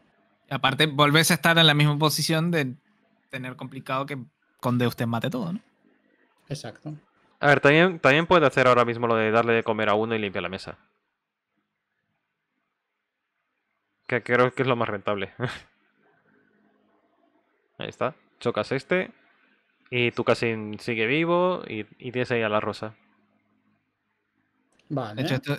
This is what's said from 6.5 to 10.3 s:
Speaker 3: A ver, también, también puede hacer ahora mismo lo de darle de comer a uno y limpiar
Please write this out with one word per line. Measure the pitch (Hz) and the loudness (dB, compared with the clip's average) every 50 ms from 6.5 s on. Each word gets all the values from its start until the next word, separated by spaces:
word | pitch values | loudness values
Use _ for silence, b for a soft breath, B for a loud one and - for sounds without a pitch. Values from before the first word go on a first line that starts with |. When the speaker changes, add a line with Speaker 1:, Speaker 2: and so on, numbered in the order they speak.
| 143 - - 113 104 - - 151 151 - _ _ _ _ _ _ _ _ | -12 -12 -12 -14 -16 -16 -16 -16 -16 -16 _ _ _ _ _ _ _ _
Speaker 3:
A | - | 2
ver, | 147 143 - | 2 4 6
también, | - 143 147 160 175 190 180 160 | 6 6 6 6 6 4 2 2
también | - 131 139 156 170 | 2 4 4 4 4
puede | - 185 170 147 | 4 4 4 4
hacer | 131 - 139 127 | 4 4 4 4
ahora | 127 120 123 120 | 6 6 4 4
mismo | 120 113 117 120 | 2 0 -2 0
lo | 117 117 | 0 2
de | 113 110 110 | 2 2 2
darle | 110 117 117 120 | 2 2 2 2
de | 117 113 | 2 2
comer | - 117 110 107 110 104 | 0 0 -2 0 0 2
a | 101 | 2
uno | 107 110 117 113 | 2 0 0 -2
y | 110 | -2
limpiar | 104 98 | -4 -4